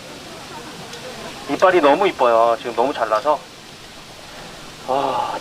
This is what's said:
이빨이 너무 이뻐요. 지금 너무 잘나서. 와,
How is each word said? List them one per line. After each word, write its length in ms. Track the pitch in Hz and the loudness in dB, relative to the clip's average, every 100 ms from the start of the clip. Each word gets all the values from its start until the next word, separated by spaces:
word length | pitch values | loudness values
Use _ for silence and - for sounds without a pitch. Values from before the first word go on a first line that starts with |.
| - - - - - - - - - - - - - - - | -16 -16 -16 -16 -14 -14 -14 -14 -14 -14 -14 -12 -14 -12 -6
이빨이 300 | 139 185 180 | 2 4 6
너무 260 | 143 143 196 | 6 6 4
이뻐요. 500 | - 123 113 117 117 | 4 4 6 6 2
지금 180 | 123 113 | -2 0
너무 160 | 131 | 0
잘나서. 480 | 147 113 107 139 147 - - - - - - - - - - - - - - - | 0 0 2 2 0 -4 -20 -20 -20 -20 -18 -20 -18 -18 -16 -16 -16 -16 -10 -4
와, 520 | 131 135 127 - - | -2 0 -2 -4 -6